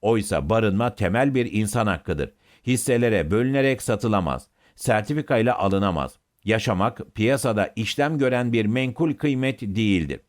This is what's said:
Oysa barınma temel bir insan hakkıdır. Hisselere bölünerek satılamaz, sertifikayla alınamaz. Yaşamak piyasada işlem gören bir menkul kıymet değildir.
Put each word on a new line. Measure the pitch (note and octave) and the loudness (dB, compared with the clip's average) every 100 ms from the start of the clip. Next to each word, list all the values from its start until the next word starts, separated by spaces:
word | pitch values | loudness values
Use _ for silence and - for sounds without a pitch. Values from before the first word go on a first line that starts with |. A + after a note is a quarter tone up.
Oysa | G#2 A2+ G2+ E2 C#2+ | 2 0 0 -2 0
barınma | A2 A2 F#2+ A#2+ - | 2 2 2 -2 -2
temel | G2 G#2 C#3 C3 | -2 2 0 0
bir | A#2 | -2
insan | G#2 G#2+ A#2+ G#2+ | -2 -2 0 0
hakkıdır. | F2 - D#2+ C#2 _ _ _ - | -2 -4 -4 -6 _ _ _ -4
Hisselere | B2+ - A#2+ A#2+ G#2+ D#2 | -2 2 2 2 2 2
bölünerek | G2+ B2+ C#3 C3+ C3 | 0 0 2 0 0
satılamaz, | - G#2+ A#2 G#2 E2 C2 - _ _ _ | -2 -2 0 0 0 -6 -10 _ _ _
sertifikayla | - A2 G#2 D3 C#3+ B2+ A2+ A2+ | 0 0 0 -6 0 0 2 0
alınamaz. | F#2+ F#2+ G2+ E2 C2 - _ _ - | 0 2 0 -2 -4 -10 _ _ -2
Yaşamak | A2 A2 F#2+ G#2 A#2 - - | -2 0 0 0 -2 -16 -2
piyasada | G#2+ C#3 C3+ G#2+ F#2+ - | 0 2 0 0 -2 -2
işlem | A2 - C#3+ D#3 | -6 -2 -2 0
gören | C3 B2 B2 | 0 0 0
bir | A#2 G#2+ | 0 2
menkul | A#2+ C3 A#2+ E3 | 0 -2 0 -2
kıymet | C#3+ D3+ C3 C3 C3+ | 0 -2 0 -2 -4
değildir. | G2+ G2 G#2+ F#2+ D2+ B1 | -6 0 2 2 0 -6